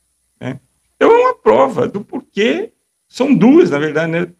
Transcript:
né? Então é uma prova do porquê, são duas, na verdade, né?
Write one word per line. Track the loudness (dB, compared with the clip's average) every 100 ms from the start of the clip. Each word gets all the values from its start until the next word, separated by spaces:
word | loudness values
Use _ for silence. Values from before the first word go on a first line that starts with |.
| _ _ _ -16
né? | -14 -14 _ _ _
Então | -2 2
é | 2
uma | 2
prova | -2 0 2 2 -2 -6
do | -6
porquê, | -12 -14 -12 -4 -2 -2 -8 _ _ _ _
são | -6 0
duas, | 2 4 4 4
na | 0
verdade, | -4 -4 -4
né? | -4 -6 _